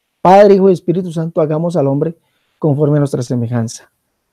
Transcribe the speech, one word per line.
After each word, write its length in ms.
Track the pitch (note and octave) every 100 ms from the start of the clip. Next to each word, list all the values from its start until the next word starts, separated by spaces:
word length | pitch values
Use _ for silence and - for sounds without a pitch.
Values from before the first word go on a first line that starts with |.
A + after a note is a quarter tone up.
| _ _
Padre, 320 | - G3 G#3
Hijo 160 | G3 F#3+
y 20 |
Espíritu 400 | F3 - E3+ F#3
Santo, 300 | D#3+ E3 F3
hagamos 340 | D3+ D#3 E3+ E3
al 120 | C#3
hombre 280 | C#3 D#3+ E3 _ _ _ _
conforme 380 | D#3+ C#3 D3 D3
a 40 |
nuestra 220 | C#3 C#3
semejanza. 680 | A#2+ B2 A#2 A#2+ A2+ - _ _ _ _ _